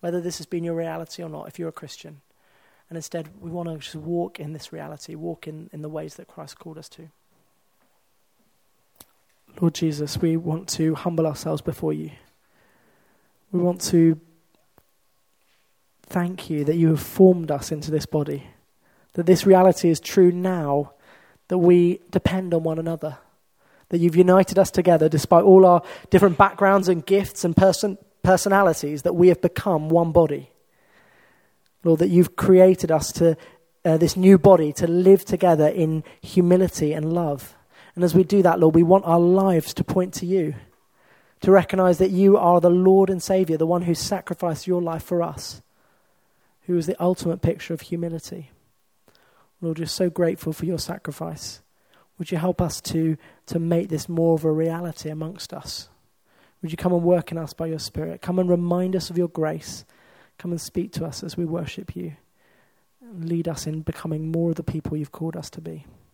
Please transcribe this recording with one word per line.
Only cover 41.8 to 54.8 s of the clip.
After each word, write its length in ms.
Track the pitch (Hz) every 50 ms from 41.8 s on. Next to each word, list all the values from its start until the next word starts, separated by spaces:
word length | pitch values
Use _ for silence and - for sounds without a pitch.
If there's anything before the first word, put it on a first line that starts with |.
| 185 185 180 -
that 120 | 185 190
you 260 | 202 180 196 196 196
are 240 | - - 170 175 175
the 80 | 165 175
Lord 400 | 175 180 185 190 190 196 196 185
and 140 | 196 180 -
Savior, 340 | - 196 190 190 160 160
the 80 | 156 160
one 180 | 160 175 175 175
who 120 | 175 170
sacrificed 720 | 151 - - 208 185 - - 175 _ - 175 160 147 -
your 160 | - 180 175 175
life 220 | 165 160 160 -
for 180 | - 175 175 170
us, 400 | 165 151 - - - - - _ _ _ _ _ _ _ _ _ _ _ _ _ _ _ _ _ _ _ _ _
who 140 | - 180
is 100 | 175 160
the 140 | 160 - - 170
ultimate 400 | 180 185 - - 175 165 190 -
picture 300 | 170 160 156 - - 170
of 100 | 160 -
humility. 680 | - - 170 170 170 165 160 - - - 185 151 135 _ _ _ _ _ _ _ _ _ _ _ _ _ _ _ _ _ _ _ _ _ _
Lord, 180 | - 165 160 156
we're 80 | 165
so 240 | 156 - - 190 180
grateful 420 | 160 - 175 165 160 - - 165 156
for 140 | - -
your 140 | 160 180 156
sacrifice. 840 | - - 170 - _ - 143 - - 165 160 151 - - - - _ _ _ _ _ _ _ _ _ _ _ _
Would 140 | 175 - 185
you 60 | 165
help 220 | 156 185 175 -
us 200 | 180 160 - -
to, 360 | - - - 165 160 160 160 151 _ - _ _ _
to 140 | - - 170
make 280 | 165 165 170 170 175 202
this 200 | 165 151 - -
more 260 | 175 165 165 165 165
of 100 | 160 151
a 60 | 160
reality 600 | 156 156 160 165 165 170